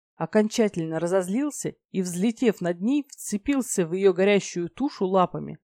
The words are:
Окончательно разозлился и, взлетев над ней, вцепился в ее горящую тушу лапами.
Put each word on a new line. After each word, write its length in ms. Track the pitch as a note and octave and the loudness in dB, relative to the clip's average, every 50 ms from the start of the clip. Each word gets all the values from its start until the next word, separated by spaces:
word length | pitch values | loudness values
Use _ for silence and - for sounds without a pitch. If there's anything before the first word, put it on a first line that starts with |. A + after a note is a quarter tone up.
| _ _ _ | _ _ _
Окончательно 840 | _ E3 - - G#3+ G#3+ G#3+ - - A3 G#3 - F3 D#3+ D#3+ D#3+ D#3+ | _ -8 0 2 2 2 2 2 0 0 0 0 -2 -4 -4 -2 -2
разозлился 760 | E3+ E3+ F#3 F#3+ F3+ F3+ G3 B3+ C#4+ D4 - - - D#3 - _ _ _ | -2 0 0 0 0 0 -2 -2 -2 -4 -6 -6 -8 -10 -10 _ _ _
и, 120 | - F#3 F#3 | -6 -4 -4
взлетев 580 | F3+ E3+ F3 F#3+ A#3+ A3+ - C4 A3+ F#3+ - | -4 -2 0 0 0 0 2 2 2 2 2
над 200 | F3+ E3+ F3 F3 F#3 | -2 -4 -4 -2 -2
ней, 220 | A#3 C#4 D4 C4+ - | 0 0 0 -2 -4
вцепился 800 | - - - - G#3 G#3 - - C#4+ C4+ A3+ - - - F3 | -12 -16 -10 -8 -6 -4 -2 0 0 0 -2 -2 -2 -2 -2
в 60 | D#3 E3+ | -2 -2
ее 200 | F#3+ G3 G3 F3+ | 4 4 4 6
горящую 560 | E3 F#3+ G#3 G3+ G3 - - - F3+ F3 E3 | 6 4 4 4 2 2 -2 -6 -6 -6 -6
тушу 380 | - - B3+ D4 - - G3+ | -6 -6 -6 -6 -4 -4 -2
лапами. 520 | F#3 F#3+ F#3+ F3+ - - D3+ D3 D3 D#3 - _ _ _ | 0 2 2 2 2 0 -6 -8 -10 -12 -14 _ _ _